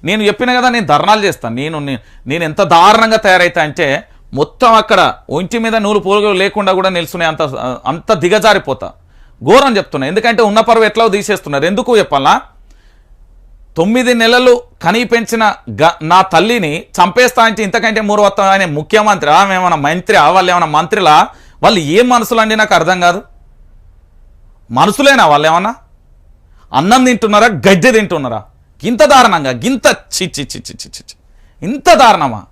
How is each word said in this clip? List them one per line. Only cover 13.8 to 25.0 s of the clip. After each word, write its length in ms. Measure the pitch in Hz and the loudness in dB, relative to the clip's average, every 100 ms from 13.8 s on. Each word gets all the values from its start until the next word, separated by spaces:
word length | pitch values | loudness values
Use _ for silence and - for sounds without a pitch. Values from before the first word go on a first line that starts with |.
| 175 233 247 240 | -2 0 0 0
నెలలు 320 | 226 247 254 240 - _ | 2 2 2 2 -2 _
కని 180 | 160 220 240 | -2 -2 -2
పెంచిన 320 | 233 226 226 220 - - 104 | -2 -2 -2 -2 -4 -12 0
గ-, 160 | 160 165 156 | 0 0 0
నా 80 | 180 - | 2 2
తల్లిని 380 | 165 202 240 160 151 - - | 0 0 -2 -2 -6 -10 -2
చంపేస్తా 440 | 180 240 247 240 226 | 0 2 0 2 0
అంటే 120 | 196 208 | 0 -4
ఇంతకంటే 340 | 226 220 220 214 | -2 -2 -2 -2
మూర్వత్వం 400 | 208 208 196 196 | 2 0 2 0
ఆయన 120 | 196 185 147 | 2 0 -4
ముఖ్యమంత్రి, 500 | 156 214 214 196 147 156 | -2 0 2 0 2 2
ఆమె 140 | 196 185 | 2 0
ఏమైనా 180 | 180 160 143 | 0 0 -2
మంత్రి, 280 | 170 170 165 | -4 0 2
ఆ 40 | 151 180 | 4 2
వాళ్ళు 160 | 180 | 2
ఏమైనా 160 | 180 165 151 | 0 0 -2
మంత్రిలా? 380 | 160 - 165 151 196 - - - | -2 0 4 4 2 -4 -20 -2
వాళ్ళు 160 | 180 214 147 180 | 0 0 0 0
ఏం 80 | 247 | 2
మనుషులు 280 | 247 214 226 | 0 0 -2
అండి, 120 | 220 214 | 0 0
నాకు 120 | 214 185 | 0 0
అర్థం 200 | 160 185 175 | 0 0 0
కాదు. 160 | 180 247 - - _ - - - _ _ _ - _ - _ _ 117 | 0 -8 -20 -20 _ -20 -20 -20 _ _ _ -20 _ -20 _ _ -2
మనుషులేనా 460 | 170 - | 0 2